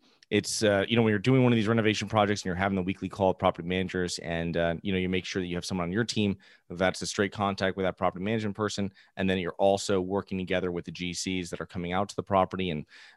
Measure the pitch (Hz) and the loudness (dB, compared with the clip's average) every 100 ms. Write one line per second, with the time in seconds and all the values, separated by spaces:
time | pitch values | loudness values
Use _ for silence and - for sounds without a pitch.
0 | _ _ - 104 - - 107 101 98 117 | _ _ 0 0 0 2 4 4 4 4
1 | 110 104 110 131 123 117 104 117 107 101 | 4 4 4 4 6 4 2 2 2 0
2 | 101 110 104 101 92 87 98 98 90 92 | 0 2 2 0 -2 0 0 0 -2 -4
3 | 92 - 95 90 92 - 85 92 90 92 | -6 2 2 4 2 2 -2 -2 -2 -2
4 | 90 - 82 82 85 82 85 82 101 95 | -4 -4 -4 -4 -2 0 0 -2 -2 -2
5 | 90 92 - 98 90 87 - 92 85 98 | 0 -2 -2 -4 -4 -4 -4 -4 -2 -2
6 | 117 113 101 95 - _ - 87 92 - | -2 0 0 -2 -8 _ -10 0 0 0
7 | 87 - 98 - 98 95 95 95 92 - | -6 -2 -2 0 -2 0 -2 0 -2 0
8 | 92 87 98 113 107 98 104 - 98 - | -2 -2 -4 -2 -2 -2 -4 -2 -6 -6
9 | _ - 95 95 85 - 98 98 - 95 | _ -4 0 0 -2 2 2 2 0 -2
10 | 92 98 - 95 90 92 90 87 85 80 | 0 -4 -4 -6 -2 -2 0 -4 -8 -8
11 | 90 85 95 92 87 87 82 92 87 92 | -6 -4 -4 -4 -4 -8 -8 -6 -4 -2
12 | 101 - 90 98 92 92 92 78 - - | -2 -6 0 2 2 0 -2 -2 -6 -16
13 | - | -12